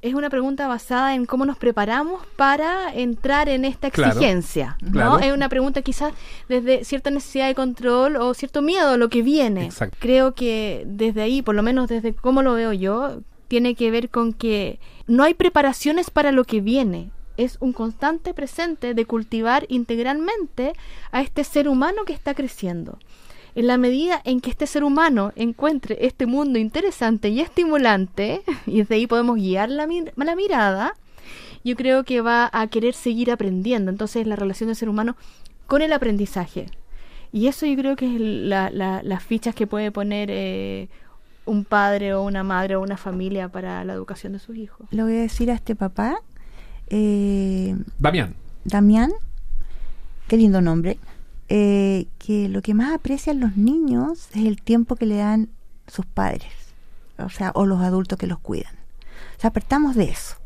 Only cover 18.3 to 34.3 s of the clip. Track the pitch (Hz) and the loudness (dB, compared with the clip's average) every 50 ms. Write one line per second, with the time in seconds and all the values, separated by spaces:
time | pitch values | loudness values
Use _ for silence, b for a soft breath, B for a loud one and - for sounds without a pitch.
18.3 | 349 - 294 254 - - 330 349 320 - - 240 240 233 226 226 233 226 214 - | -6 -6 -8 -8 -6 -4 -4 -4 -4 -4 -4 -4 0 0 0 0 -2 -4 -4 -4
19.3 | - 226 226 233 247 285 311 - 254 247 240 - 233 233 240 262 277 302 320 370 | -4 -2 0 2 2 2 0 0 -2 -2 0 0 -2 -2 0 -2 -2 -2 -2 -2
20.3 | 466 440 349 285 - - 247 277 339 B B B B B B B B 247 277 - | -2 -4 -4 -6 -4 -4 -4 -4 -4 B B B B B B B B -2 -2 0
21.3 | - - 294 - - 302 285 294 269 254 262 330 381 427 415 381 311 - - 294 | -2 -4 -4 0 2 2 2 4 2 2 2 2 0 -2 -4 -6 -6 -6 -6 -6
22.3 | 285 - 277 247 - - - 180 175 165 165 - - - b b b b b b | -4 -4 -6 -6 -6 -6 -6 -6 -6 -6 -8 -12 -14 -18 b b b b b b
23.3 | b b b b b - 233 240 247 247 247 247 254 269 311 349 359 - - 247 | b b b b b 0 2 4 4 4 4 4 2 2 2 0 0 -2 0 0
24.3 | 254 247 - 247 240 - 302 285 - 294 294 285 277 294 320 330 269 214 196 104 | -2 0 0 -2 -2 -2 -4 -2 0 0 2 2 4 4 4 4 4 2 2 0
25.3 | - - 226 233 233 - 277 302 320 269 - - 220 - - 254 - - 262 233 | -2 -2 -2 -2 -2 0 2 2 2 0 -2 -4 -4 0 0 0 0 0 -2 0
26.3 | 247 277 294 285 254 226 220 220 - 294 370 392 - - 247 226 226 208 - 208 | 2 0 0 2 2 0 0 0 -2 0 -2 -2 0 0 0 2 2 2 2 0
27.3 | 214 247 320 - - - 349 330 302 294 262 233 208 190 190 180 - - 202 214 | 0 0 -2 0 0 0 2 4 4 4 6 6 4 4 2 -2 -2 -4 -4 -2
28.3 | 277 381 - - 302 - - - - 220 208 208 226 214 233 240 240 233 240 240 | -4 -4 -2 -4 -4 -4 -4 0 2 2 4 4 2 2 2 2 2 2 4 2
29.3 | 240 220 196 185 185 190 208 226 269 294 302 311 339 349 330 - - - 277 311 | 2 2 2 2 2 2 0 0 0 -2 -2 -2 -2 -4 -4 -6 -6 -4 -2 -2
30.3 | 339 359 392 403 359 254 214 202 190 190 220 320 427 - B B B B B B | -2 0 0 0 2 4 4 2 2 0 -2 -4 -6 -8 B B B B B B
31.3 | B B B B B B B 240 247 233 247 262 262 262 262 - 254 240 226 233 | B B B B B B B -4 -4 0 2 2 2 2 2 0 0 0 2 2
32.3 | 233 240 240 233 - 226 220 220 - 226 220 240 247 - - 247 226 226 240 240 | 4 4 2 2 0 -2 -2 0 0 0 0 0 -2 0 -2 -2 0 2 2 0
33.3 | 240 233 208 196 185 185 185 226 247 220 196 185 185 202 214 208 - 233 226 220 | 0 0 0 -2 0 0 0 0 0 0 0 -2 -2 -4 -4 -4 -2 -2 -2 -2